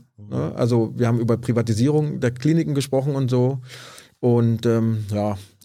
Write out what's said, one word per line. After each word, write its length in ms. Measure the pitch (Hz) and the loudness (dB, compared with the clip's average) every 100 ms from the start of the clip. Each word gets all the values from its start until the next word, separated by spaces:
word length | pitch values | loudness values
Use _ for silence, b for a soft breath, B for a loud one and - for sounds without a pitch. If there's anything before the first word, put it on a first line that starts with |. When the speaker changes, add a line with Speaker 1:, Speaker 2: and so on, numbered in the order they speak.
| - - | -16 -20
Speaker 1:
Mhm. 120 | 104 | -8
Speaker 2:
Ne? 220 | 127 156 - | -4 -4 -2
Also 380 | 120 120 113 120 | 2 2 0 0
wir 120 | 117 | 0
haben 120 | 117 | 2
über 180 | 113 117 | 0 0
Privatisierung 840 | 123 120 113 107 131 151 151 131 | 0 0 0 2 2 2 0 -2
der 120 | 123 | -4
Kliniken 440 | 123 151 165 156 143 | 0 0 2 2 -2
gesprochen 400 | 135 135 139 139 | 0 -2 0 -2
und 160 | 127 | 0
so. 300 | 127 127 131 B B B B B _ | 2 2 -2 B B B B B _
Und, 480 | 123 120 117 113 117 | 2 4 4 2 2
ähm, 380 | 113 113 110 101 | 2 0 -2 -2
ja, 280 | 104 104 98 B _ | -2 0 -2 B _